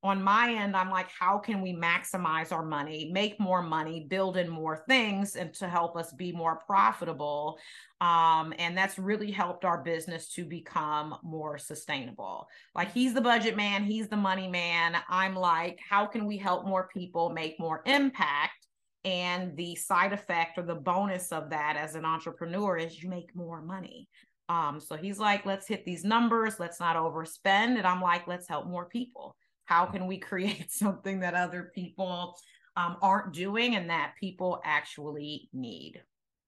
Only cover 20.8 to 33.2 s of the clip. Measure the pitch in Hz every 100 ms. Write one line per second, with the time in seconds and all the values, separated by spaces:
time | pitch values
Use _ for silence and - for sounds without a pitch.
20.8 | 143 180 202 180 180 160 151 156 151 151
21.8 | 156 156 160 165 247 - 165 180 208 170
22.8 | 165 160 175 180 165 175 170 165 160 190
23.8 | - - - _ _ _ _ 170 151 147
24.8 | - 156 185 196 214 202 196 196 - 214
25.8 | - 170 180 226 233 226 220 214 170 170
26.8 | 170 165 165 156 160 - 196 196 226 247
27.8 | 185 180 180 175 175 180 180 151 175 180
28.8 | 175 240 247 - - - _ _ - 170
29.8 | 185 196 185 190 - 190 190 202 - -
30.8 | 208 190 196 190 180 175 180 175 175 -
31.8 | - - 190 175 175 - - _ _ -
32.8 | 175 180 196 196